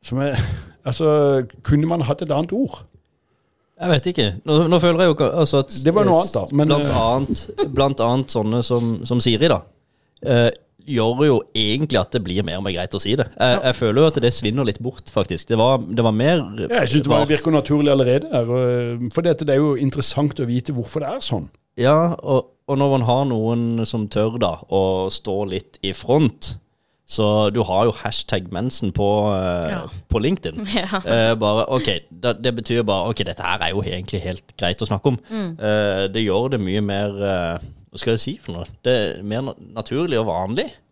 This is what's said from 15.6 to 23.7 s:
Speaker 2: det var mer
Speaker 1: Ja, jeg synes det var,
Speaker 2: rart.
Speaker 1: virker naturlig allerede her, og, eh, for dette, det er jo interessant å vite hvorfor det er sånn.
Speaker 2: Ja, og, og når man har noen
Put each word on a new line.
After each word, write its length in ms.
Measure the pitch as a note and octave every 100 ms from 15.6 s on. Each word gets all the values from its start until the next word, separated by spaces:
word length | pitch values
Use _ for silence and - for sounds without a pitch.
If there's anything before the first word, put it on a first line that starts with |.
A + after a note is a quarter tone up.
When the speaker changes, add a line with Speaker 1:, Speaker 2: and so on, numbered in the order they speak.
| A#2 C3
Speaker 2:
det 260 | G#2 A2+
var 80 | A#2
mer 280 | G#2+ C3+ E3+ G2+ -
Speaker 1:
Ja, 220 | - A#3+
jeg 80 | A#2+
synes 140 | C3+
det 80 | C#3+
var, 80 | A2+
Speaker 2:
rart. 80 | B2+
Speaker 1:
virker 220 | D3+ E3+
naturlig 400 | D#3 C3+ D3 D3
allerede 340 | C3+ B2 B2+ D#3+
her, 180 | C#3+ A#2
og, 100 | B2
eh, 500 | B2 B2 A#2+ A#2+ A#2+
for 80 | -
dette, 240 | E3+ D#3+ D3+
det 80 | C3+
er 60 |
jo 140 | D3+ C3+
interessant 640 | C3+ C#3+ C3 - D3 B2+
å 80 | B2+
vite 240 | A#2+ -
hvorfor 260 | C3 A2 D#3+
det 120 | C#3+
er 80 | A#3+
sånn. 260 | - G#2+ D2 _ _ -
Speaker 2:
Ja, 380 | A#2+ D3+ E3+ E3+
og, 320 | - C3 - _ -
og 100 | C#3
når 120 | C#3
man 100 | C3+ A#2+
har 180 | B2 C#3
noen 600 | A2+ A2 A#2 A#2